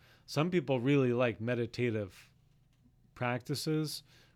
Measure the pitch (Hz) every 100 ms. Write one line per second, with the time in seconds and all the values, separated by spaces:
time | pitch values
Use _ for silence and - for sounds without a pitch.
0 | - - - 139 170 175 135 131 127 143
1 | 127 120 123 95 113 120 117 - 123 110
2 | 98 - - _ _ _ _ _ _ _
3 | _ - 123 123 - 139 160 156 151 -
4 | - - -